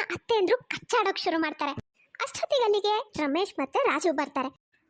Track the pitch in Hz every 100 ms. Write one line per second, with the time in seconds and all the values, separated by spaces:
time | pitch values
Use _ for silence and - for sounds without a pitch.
0 | - 349 - 453 359 494 - - - 466
1 | 392 392 359 320 311 - 285 269 - _
2 | _ - - - - 571 440 415 403 427
3 | 539 - 294 311 392 - 269 494 480 311
4 | 359 285 277 269 254 - _ _ _